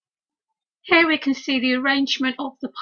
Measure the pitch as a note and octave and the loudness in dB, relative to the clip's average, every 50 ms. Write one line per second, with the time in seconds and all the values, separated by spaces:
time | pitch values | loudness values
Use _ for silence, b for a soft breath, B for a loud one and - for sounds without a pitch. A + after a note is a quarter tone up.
0 | _ _ _ _ _ _ _ _ _ _ _ _ _ _ _ _ - - F4 E4 | _ _ _ _ _ _ _ _ _ _ _ _ _ _ _ _ -2 2 4 4
1 | E4+ D#4+ D#4 D4+ - C#4 C4 - - D4 C4+ B3+ A#3+ B3+ B3+ B3+ C4 C4+ C#4 C#4 | 4 4 2 0 0 -2 -2 -2 -2 -2 -2 0 0 0 0 0 0 0 0 0
2 | C#4 C4 - - C4 C4 B3+ - C#4+ B3+ - _ C4+ - - - | 0 0 -2 -2 -2 -2 -4 -4 -8 -10 -10 _ -12 -12 -10 -8